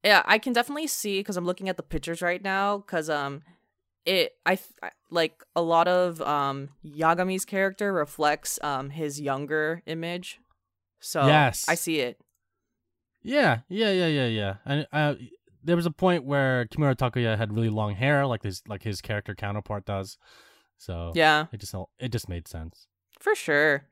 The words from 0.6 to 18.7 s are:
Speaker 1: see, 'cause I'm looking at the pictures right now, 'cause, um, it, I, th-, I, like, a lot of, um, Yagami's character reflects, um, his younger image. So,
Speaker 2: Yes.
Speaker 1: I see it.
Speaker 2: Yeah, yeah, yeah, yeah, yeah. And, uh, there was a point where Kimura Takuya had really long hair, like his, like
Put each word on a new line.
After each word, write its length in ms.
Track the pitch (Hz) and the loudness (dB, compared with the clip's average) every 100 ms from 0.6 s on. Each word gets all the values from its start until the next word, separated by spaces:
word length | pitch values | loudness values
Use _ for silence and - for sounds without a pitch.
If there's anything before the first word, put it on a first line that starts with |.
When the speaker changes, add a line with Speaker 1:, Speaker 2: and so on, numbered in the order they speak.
| 240 294 320 | 0 -4 -6
Speaker 1:
see, 340 | - 208 196 | -4 -2 -4
'cause 140 | 202 180 | -2 -4
I'm 80 | |
looking 240 | 175 180 190 | -2 -4 -4
at 80 | 180 | -6
the 60 | |
pictures 360 | - 156 165 165 | -6 -6 -6 -4
right 200 | 175 180 | -2 -2
now, 360 | 196 190 202 202 | -2 0 0 -2
'cause, 280 | 202 175 156 | -2 -4 -2
um, 320 | 147 139 139 - _ _ _ _ _ | -2 -2 -8 -16 _ _ _ _ _
it, 280 | - 190 156 _ - | 0 2 2 _ 0
I, 100 | 185 | 0
th-, 160 | - _ | -4 _
I, 80 | - _ _ | -18 _ _
like, 340 | 170 160 _ - | 0 0 _ -6
a 80 | 175 | -2
lot 240 | 165 165 175 | 4 4 6
of, 340 | 180 180 165 | 4 2 0
um, 480 | - 147 139 139 139 _ | -2 0 0 -4 -10 _
Yagami's 600 | 151 147 160 170 185 190 | -18 0 2 2 0 -2
character 480 | - 196 196 190 202 | -4 -2 -2 0 -2
reflects, 640 | 185 151 - 147 151 - - | 0 -2 0 2 2 -4 -6
um, 260 | 147 135 139 | -4 -4 -6
his 300 | 151 151 143 | -6 -6 -4
younger 600 | 143 135 147 156 151 170 - | -4 -4 -2 -2 -2 -4 -8
image. 540 | 165 165 175 180 - _ _ _ _ _ _ | -8 -6 -8 -10 -18 _ _ _ _ _ _
So, 260 | - 165 139 | -6 2 6
Speaker 2:
Yes. 420 | 151 135 - - | 6 4 0 -2
Speaker 1:
I 60 | 165 | -2
see 240 | - 156 | 0 -2
it. 180 | 123 - _ _ _ _ _ _ _ _ _ _ | -2 -6 _ _ _ _ _ _ _ _ _ _
Speaker 2:
Yeah, 380 | - 285 214 117 - | -2 2 4 2 -2
yeah, 220 | 190 220 | -2 2
yeah, 160 | 185 170 | 2 2
yeah, 200 | 147 123 | 2 0
yeah. 280 | 113 98 98 - | 0 -2 -4 -4
And, 200 | 143 - | -4 -2
uh, 220 | 147 147 139 123 - _ _ | 0 0 -2 -12 -20 _ _
there 140 | 147 170 | 0 2
was 100 | 170 | 0
a 40 | |
point 340 | 151 185 175 | 2 2 2
where 420 | 131 143 135 127 117 | 0 2 2 2 -2
Kimura 280 | - 147 | 0 2
Takuya 420 | 127 127 123 117 107 | 2 0 0 0 0
had 160 | 110 | 0
really 160 | 107 113 | 0 0
long 240 | 107 107 | 0 -4
hair, 320 | 98 135 143 139 | -2 2 2 0
like 160 | 113 | -2
his, 200 | 104 90 | -6 -10
like 140 | - | -10